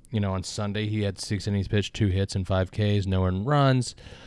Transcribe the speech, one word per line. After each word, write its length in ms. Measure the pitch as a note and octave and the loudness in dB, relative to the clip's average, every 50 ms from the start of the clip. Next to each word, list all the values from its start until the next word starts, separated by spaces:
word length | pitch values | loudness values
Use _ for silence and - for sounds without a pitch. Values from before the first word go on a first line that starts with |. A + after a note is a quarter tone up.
| - - | -10 -4
you 100 | - G#2+ | -2 -2
know, 120 | G2+ G2 F#2+ | 0 0 -2
on 80 | F#2 | -4
Sunday 440 | F2 - - - G#2 G2+ G2 G#2+ G#2+ | -6 -6 -6 -6 -4 -4 -4 -4 -4
he 160 | G#2 G#2+ G#2+ | -2 -2 -2
had 160 | G2+ G2+ F#2+ - | -2 -2 -4 -6
six 280 | - - G#2+ G2 - | -6 -4 -4 -4 -2
innings 220 | A2 G2+ G2+ F#2 - | 0 0 0 0 2
pitched, 260 | A2 G#2 G2 - - | 0 0 0 -2 -2
two 140 | - A2+ G2 | 0 2 2
hits 260 | F2+ G2 G2 - - | 2 2 0 0 -2
and 120 | G2 F2+ | -2 -2
five 240 | - G2 F#2 F#2+ - | 0 2 2 0 0
Ks, 360 | - - G#2+ G#2 G#2 G#2 F2+ | -2 0 0 2 2 2 2
no 180 | F#2+ F#2 F#2 F#2 | 2 2 2 2
earned 220 | F#2 F#2 F#2+ G2+ | 2 2 0 0
runs. 480 | C3+ D3 C#3+ C#3 C3+ C3 B2+ A#2+ - - - - - - - - | 2 2 4 4 4 4 2 0 -2 -6 -12 -18 -20 -20 -20 -20